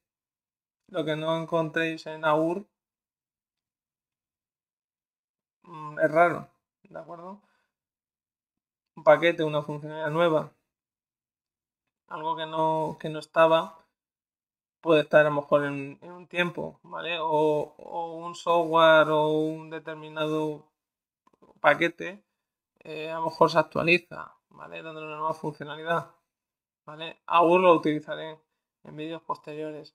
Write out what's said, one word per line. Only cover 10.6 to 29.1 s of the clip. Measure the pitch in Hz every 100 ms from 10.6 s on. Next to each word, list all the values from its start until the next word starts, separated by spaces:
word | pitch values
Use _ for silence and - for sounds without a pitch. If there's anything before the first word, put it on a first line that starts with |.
| _ _ _ _ _ _ _ _ _ _ _ _ _ _ _
algo | - 156 160
que | 160
no, | 160 160 156 156 151
que | 160
no | 156
estaba, | 151 - 165 160 165 - _ _ _ _ _ _ _ _ _ _
puede | 160 160
estar | 147 156
a | 151
lo | 147
mejor | 143 147
en, | 143 143 139 135
en | 175
un | 180 180
tiempo, | 175 175 165 156 151
¿vale? | 170 170 160 170
O, | 160 151 156 151 - -
o | 50 175 165 165
un | 170
software | 170 - 170 165 160 160 160 151
o | 156 151
un | 156 156 160 156
determinado | 160 160 156 156 156 156 156 156 147 - _ _ _ _ _ _ _ _ _
paquete, | 156 147 165 - 165 202 _ _ _ _ _ _
eh, | 165 156 156
a | 165
lo | 165
mejor | - 165
se | 165
actualiza, | 156 - 160 170 - - - _ _
¿vale? | - 151 165
Dándole | 160 156 156
una | 151
nueva | 156
funcionalidad, | 160 160 147 143 151 160 170 147 _ _ _ _ _ _ _
¿vale? | - 151 165 - -
Aún | 170 165 175
lo | 185
utilizaré | 160 160 151 151 151 156 156 _ _ _ _
en | - 151
vídeos | 156